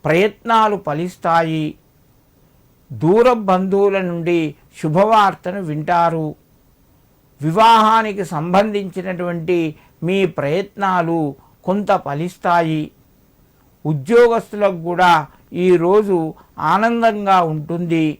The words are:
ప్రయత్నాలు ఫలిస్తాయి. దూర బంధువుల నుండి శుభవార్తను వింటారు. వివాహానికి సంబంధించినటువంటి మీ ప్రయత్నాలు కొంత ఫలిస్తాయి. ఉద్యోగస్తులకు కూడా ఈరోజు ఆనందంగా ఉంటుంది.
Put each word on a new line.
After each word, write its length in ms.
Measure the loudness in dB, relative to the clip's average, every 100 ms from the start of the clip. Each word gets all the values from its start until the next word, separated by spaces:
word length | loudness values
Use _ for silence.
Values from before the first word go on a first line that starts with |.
ప్రయత్నాలు 760 | 0 0 0 -2 0 2 2 -2
ఫలిస్తాయి. 880 | -6 -6 -6 -6 0 0 0 -2 -6 -8 _ _ _ _ _ _ _ _ _ _ _
దూర 400 | -2 2 4 4
బంధువుల 680 | 2 0 0 0 0 0 0
నుండి 540 | -4 -4 -2 -2 -2 -8 _ -8
శుభవార్తను 800 | -2 0 2 4 2 -2 -10 -8
వింటారు. 720 | -8 -6 -2 0 0 -2 -6 -10 _ _ _ _ _ _ _ _ _ _
వివాహానికి 840 | -4 4 6 6 4 2 0 -6
సంబంధించినటువంటి 1500 | -6 -6 0 0 2 -2 -6 -8 -8 -6 -6 -6 -2 0 -2 -6 _ _
మీ 220 | -2 0
ప్రయత్నాలు 1080 | -2 -2 -4 -4 -6 -6 -2 -2 -2 -2 -4 -8 _ _
కొంత 280 | -4 -4 0
ఫలిస్తాయి. 1000 | -2 -2 -6 -8 -6 0 0 0 -4 -6 _ _ _ _ _ _ _ _ _
ఉద్యోగస్తులకు 960 | -4 -4 2 4 6 2 -4 -2 -2 -2
కూడా 460 | -6 2 4 2 0 _ _
ఈరోజు 800 | -2 2 2 4 2 2 -2 -2 -10 _ -6
ఆనందంగా 840 | 0 0 0 2 0 0 2 2
ఉంటుంది. 760 | 2 -4 -6 -6 -2 0 -2